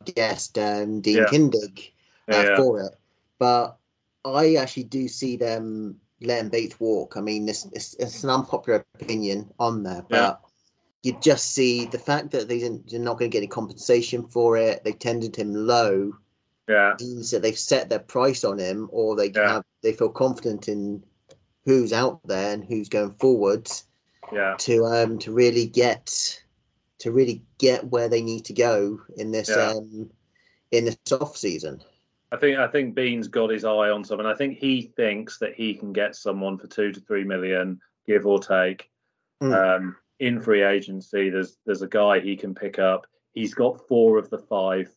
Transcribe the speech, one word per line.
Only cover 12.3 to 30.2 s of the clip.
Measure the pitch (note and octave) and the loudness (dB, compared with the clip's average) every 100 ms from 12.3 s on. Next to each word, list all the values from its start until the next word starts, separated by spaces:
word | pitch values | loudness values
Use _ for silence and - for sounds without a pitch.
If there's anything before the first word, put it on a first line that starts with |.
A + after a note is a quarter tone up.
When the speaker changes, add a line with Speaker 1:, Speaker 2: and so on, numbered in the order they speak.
Speaker 1:
that | C3 A2 | -6 -4
they | A#2+ | -4
didn't, | A#2+ A2 - | -4 -8 -10
they're | A#2 | -6
not | A#2+ A#2 | -6 -2
gonna | A#2+ | -2
get | A2 | -2
any | G2+ | -4
compensation | A#2 G#2+ - - A#2+ A#2 A#2+ A#2 | -6 -8 -8 2 2 2 -6 -4
for | A#2+ A#2 A2+ | 0 2 4
it. | A2+ - | 2 0
They | G#2+ | -6
tendered | G#2 A#2+ A#2 A2+ A2 | -4 -4 -4 -6 -6
him | G#2 | -6
low. | G#2 A2+ A#2+ A2 G2 G2+ - _ _ _ _ - | -2 2 2 2 2 -2 -8 _ _ _ _ 0
Speaker 2:
Yeah. | G#2 G2+ G#2 | 4 4 0
Speaker 1:
Means | B2 A#2+ A#2 | -6 -8 -4
that | A2+ | 0
they've | A2 G#2+ | 0 -2
set | - C3+ - | 0 0 0
their | G#2+ | -4
price | - B2+ C3 B2+ | -2 0 0 2
on | A2 G2+ | -2 -2
him, | F#2 G2+ G#2+ | -4 -4 -4
or | A#2 A2 G#2 | -2 0 2
they | G2+ | 0
Speaker 2:
Yeah. | G#2 G#2 | 2 2
Speaker 1:
have, | G#2+ - _ | 0 -6 _
they | A2 | -2
feel | A2 A2+ | 2 0
confident | - C3 B2+ A#2+ G#2 - | 2 0 0 -4 -6 -6
in | G#2 G2+ G2+ - _ _ _ _ _ | -6 -6 -8 -14 _ _ _ _ _
who's | C3+ C3 A2+ | 2 4 4
out | A2+ B2+ - | 0 0 -4
there | E2+ F#2+ G2+ | -6 -4 -2
and | G#2 | -4
who's | G2 A2+ G2+ | -6 -6 -2
going | G#2+ G2+ | -2 -2
forward | G2+ C3+ A#2 G2 A2 A#2 - - _ _ _ - | 2 2 4 2 0 -4 -14 -14 _ _ _ -10
Speaker 2:
Yeah. | G#2 G2 G2 | -4 -4 -4
Speaker 1:
to, | - A#2 A#2 | 0 2 4
um, | A#2 A2+ G#2+ | 2 0 -2
to | A2 | -2
really | A#2 A#2+ A#2+ A#2 | 4 4 4 0
get, | A#2+ A#2+ - - - - - _ _ _ _ _ _ | 2 2 0 -6 -6 -6 -8 _ _ _ _ _ _
to | A#2 | 0
really | B2 B2 G#2+ - - | 2 2 -2 -12 0
get | C3 B2+ B2 | 2 2 0
where | A#2+ A#2 | -2 2
they | A#2 | 0
need | A2+ A2+ | 0 -8
to | - | -6
go | G#2+ A#2+ G#2+ G2+ A2 - - | 0 2 2 0 -4 -14 -10
in | A2 | -6
this, | A2 G#2+ | -4 0
Speaker 2:
Yeah. | G#2+ A2 | 0 0
Speaker 1:
um, | A2 G#2+ G#2+ A2+ _ | -2 -8 -12 -14 _